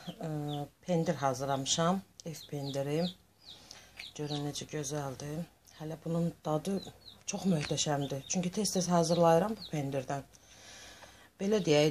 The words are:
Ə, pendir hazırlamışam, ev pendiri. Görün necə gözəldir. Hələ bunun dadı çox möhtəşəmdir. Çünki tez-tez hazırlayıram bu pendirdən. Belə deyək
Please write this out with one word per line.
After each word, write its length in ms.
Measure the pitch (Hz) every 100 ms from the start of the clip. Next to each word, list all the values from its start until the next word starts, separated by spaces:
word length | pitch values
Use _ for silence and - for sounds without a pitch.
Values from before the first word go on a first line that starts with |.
| - -
Ə, 80 | 160 151 147 147 143 _ -
pendir 280 | 170 170
hazırlamışam, 840 | 143 139 127 139 135 135 - 170 190 - _ 170
ev 140 | 151 -
pendiri. 480 | 143 139 139 139 156 180 - _ _ - - - - - - -
Görün 280 | - 147 147
necə 220 | 147 - 135
gözəldir. 680 | 151 143 151 139 123 147 160 165 _ _ -
Hələ 180 | 156 160
bunun 220 | 170 165 170 -
dadı 300 | 156 151 190 190 - - - - -
çox 200 | 196 180
möhtəşəmdir. 800 | 160 147 147 156 143 139 139 -
Çünki 240 | 185 175
tez-tez 360 | 214 196 190 175
hazırlayıram 680 | 175 160 170 170 165 208 220
bu 80 | -
pendirdən. 560 | 156 135 135 131 139 - - - - - - - - - - - -
Belə 220 | 196 214
deyək 260 | 170 147 151